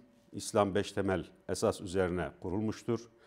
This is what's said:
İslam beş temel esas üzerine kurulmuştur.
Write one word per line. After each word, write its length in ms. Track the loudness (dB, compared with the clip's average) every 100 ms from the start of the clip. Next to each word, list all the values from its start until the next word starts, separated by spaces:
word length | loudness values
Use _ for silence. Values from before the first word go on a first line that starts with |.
| -12 _ _
İslam 440 | -10 0 2 4 2
beş 160 | 0
temel 340 | 0 0 0 -2 -10 -6
esas 320 | 0 0 0
üzerine 480 | -2 0 2 0 -4 -6
kurulmuştur. 680 | -6 -2 -2 -4 -2 -4 -4 -20